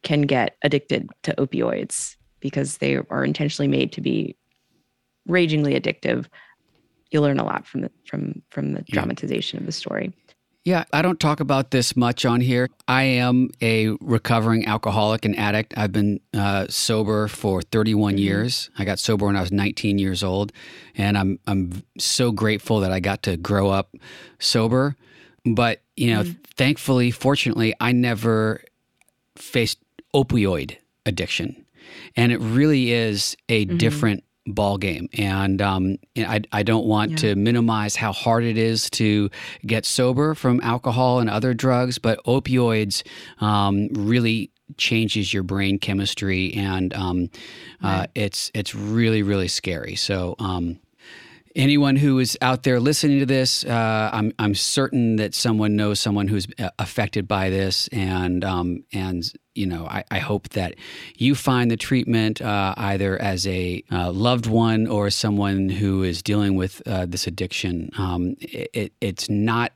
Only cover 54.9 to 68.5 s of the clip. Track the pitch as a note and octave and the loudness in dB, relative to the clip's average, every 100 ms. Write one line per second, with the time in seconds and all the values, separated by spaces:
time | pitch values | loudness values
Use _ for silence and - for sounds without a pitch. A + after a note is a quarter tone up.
54.9 | C3+ A#2 A2 G#2+ - A#2+ G#2+ G#2+ G#2 G#2 | 2 2 2 0 0 0 2 2 2 2
55.9 | G2+ A2+ G#2 G2 G#2 G2 - F#2 - F#2+ | 0 0 0 2 0 -4 -6 -8 -4 -4
56.9 | - G2+ G#2+ F#2+ G2+ F#2+ F#2+ F#2+ - - | -2 -2 -2 -2 -2 0 0 0 -2 -4
57.9 | - F#2+ F#2 F#2 F2+ F#2+ F2+ F2 E2+ - | -2 -2 0 0 -2 -2 -2 -2 -4 -8
58.9 | G2+ F#2 F2+ E2+ - _ - G2 E2 E2 | -6 -4 -6 -8 -10 _ -6 -4 -4 -8
59.9 | - - F#2+ D2+ G2+ - G#2 F2 - - | -10 -4 -4 -2 -4 -4 -4 -4 -6 -18
60.9 | - - - B2 C#3+ - B2+ A#2+ A2+ - | -18 -18 -2 0 2 2 2 2 0 0
61.9 | C3 B2 A2+ A2 G#2+ G#2+ G#2 F#2+ - G2+ | 0 2 2 2 -2 -2 0 0 -2 -2
62.9 | G2 G2 F#2+ G2+ F#2 G2 F#2 F2+ F2+ - | 0 0 0 -2 -2 -2 -2 -4 -6 -6
63.9 | F#2 F2+ F#2 A#2+ B2 A2+ A2+ A2+ A2 A2 | -4 -2 0 0 0 2 2 2 2 0
64.9 | G#2+ G2+ - G#2+ G2+ G2+ G2 F#2+ F#2+ G2+ | 0 -2 0 0 0 0 0 0 0 0
65.9 | F#2+ F#2 E2+ - G#2 G2+ F#2+ F#2 - - | 0 -2 -4 -2 0 2 0 -2 -6 -6
66.9 | F#2+ F2 F2 - F2 F#2 - F#2 F2 - | -4 -4 -4 -6 -6 -6 -4 -4 -6 -6
67.9 | - F#2+ F2 F2+ - - | -6 -4 -2 -4 -6 -12